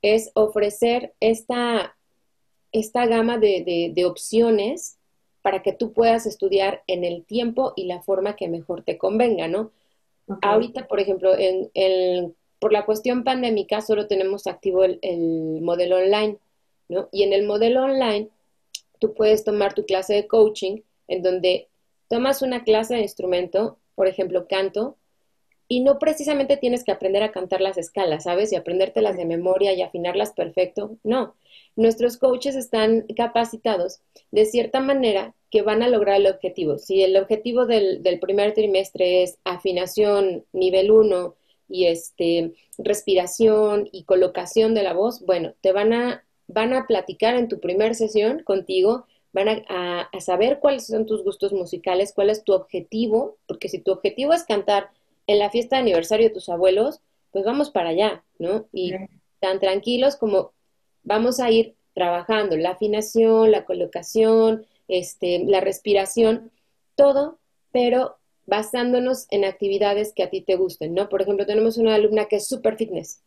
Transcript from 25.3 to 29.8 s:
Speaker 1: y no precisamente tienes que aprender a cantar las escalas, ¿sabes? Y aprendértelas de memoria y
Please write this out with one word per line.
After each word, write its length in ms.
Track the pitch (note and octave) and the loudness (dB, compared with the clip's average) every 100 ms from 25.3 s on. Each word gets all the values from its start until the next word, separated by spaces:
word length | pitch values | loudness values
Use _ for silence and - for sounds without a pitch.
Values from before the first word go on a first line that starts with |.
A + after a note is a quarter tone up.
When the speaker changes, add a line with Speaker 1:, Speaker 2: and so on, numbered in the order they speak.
| _ _ _ _ | _ _ _ _
Speaker 1:
y 120 | B3 | 0
no 180 | C4 C#4 | 2 2
precisamente 600 | D#4 D4+ D4 D4 C4+ C#4 | 0 -2 -2 -2 0 0
tienes 260 | B3 A#3+ | 0 -4
que 80 | A#3+ | -4
aprender 300 | - F#3+ G3 | -4 0 0
a 100 | G#3+ | -2
cantar 300 | G3 F#3 F#3+ | -4 -4 -2
las 160 | F#3+ F#3 | -2 -4
escalas, 460 | E3 - F#3 D#3 | -8 -2 -2 -2
¿sabes? 280 | F3+ F3 G#3+ | -2 -2 0
Y 40 | F#3+ | -2
aprendértelas 600 | E3+ F3+ F#3 - G#3+ F3+ | -4 -2 -2 0 0 -2
de 80 | |
memoria 480 | E3 E3+ F3+ F#3+ G3+ | -4 -2 0 2 2
y 80 | F#3 | 0